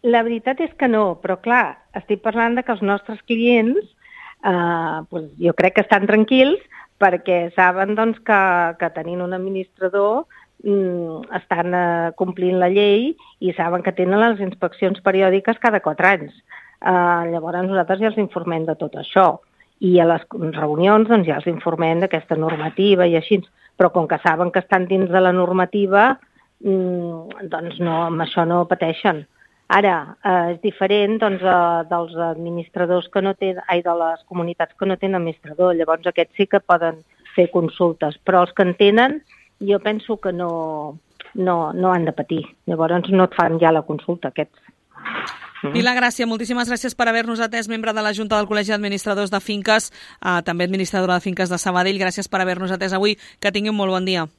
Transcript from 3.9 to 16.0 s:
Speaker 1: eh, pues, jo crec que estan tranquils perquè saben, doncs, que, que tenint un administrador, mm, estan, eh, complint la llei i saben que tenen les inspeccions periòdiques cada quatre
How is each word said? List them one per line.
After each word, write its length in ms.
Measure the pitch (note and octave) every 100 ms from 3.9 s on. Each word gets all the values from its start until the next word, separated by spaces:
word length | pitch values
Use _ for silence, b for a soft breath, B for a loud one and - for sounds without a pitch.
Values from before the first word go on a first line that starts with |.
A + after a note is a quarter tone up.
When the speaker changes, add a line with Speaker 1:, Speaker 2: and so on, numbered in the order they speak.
| _ B B B B
Speaker 1:
eh, 580 | G3+ F3+ E3+ E3+ E3 D#3+ D#3+
pues, 160 | F3 D#3 -
jo 140 | E3+
crec 220 | - F3+ G3
que 60 |
estan 260 | G3 G3+ G3
tranquils 520 | G#3 A3 C4 C4 F4+ - B B _
perquè 540 | G3 F3+ - F3+ E3+ F3+
saben, 400 | F#3 F3+ G3 G#3
doncs, 240 | A3+ A3
que, 560 | - G#3 F#3+ F3 E3+ E3+
que 100 | E3+
tenint 320 | E3 E3 F3+
un 120 | F3+
administrador, 920 | F#3 F#3+ F#3+ F#3 _ F#3 G3+ G3+ A#3 E4 b b _
mm, 680 | G#3 G3+ F#3 F3+ E3 D#3+ - F#3
estan, 380 | - E3+ E3+
eh, 380 | F3+ F3 E3+ E3+ E3
complint 440 | F#3 F3+ F3+ F#3
la 100 | F3+
llei 460 | G3 G#3 G3+ C4 D#4+ b b
i 140 | F#3
saben 300 | E3+ E3+ F3+
que 80 | F3+
tenen 280 | F3+ F3+ G3+
les 200 | A3+ G#3
inspeccions 600 | F#3+ - F3 - F#3+ F#3+
periòdiques 580 | G3 F#3+ F#3+ F#3+ G3 A3+
cada 200 | A#3+ G#3
quatre 260 | - D3+